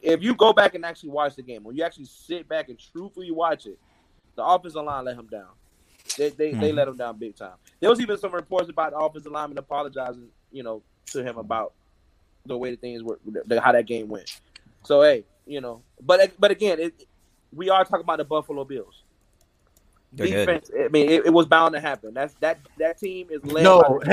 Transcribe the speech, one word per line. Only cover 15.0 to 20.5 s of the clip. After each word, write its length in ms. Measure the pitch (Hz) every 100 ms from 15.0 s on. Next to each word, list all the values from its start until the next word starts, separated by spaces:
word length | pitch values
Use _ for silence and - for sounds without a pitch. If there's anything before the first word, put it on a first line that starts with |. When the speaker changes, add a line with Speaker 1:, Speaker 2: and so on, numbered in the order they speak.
Speaker 1:
hey, 200 | 151 131 - _ -
you 160 | 143
know, 220 | 127 117 _ _
but, 300 | 127 180 190 -
but 100 | 202
again, 300 | 196 208 160
it, 260 | 165 _ _ _ _ _ _
we 160 | 139 185
are 140 | 190 185
talking 160 | 185
about 160 | 170 160
the 80 | 143
Buffalo 380 | 156 147 143
Bills. 400 | 135 135 95 _ _ _ _ _ _ _ _ _ _ _ _
Speaker 2:
They're 140 | 131 -
good. 180 | 95
Speaker 1:
Defense, 260 | 180